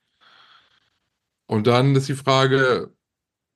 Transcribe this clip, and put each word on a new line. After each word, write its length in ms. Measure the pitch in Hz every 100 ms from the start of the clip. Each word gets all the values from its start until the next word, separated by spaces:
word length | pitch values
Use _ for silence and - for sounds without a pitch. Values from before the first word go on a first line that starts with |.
| _ _ _ _ _ _ _ _ _ _ _ _ _ _ -
Und 200 | 110 110
dann 280 | 120 139 135
ist 140 | 135
die 60 | 135
Frage, 800 | - 135 135 135 131 107 - _ _ _ _ _ _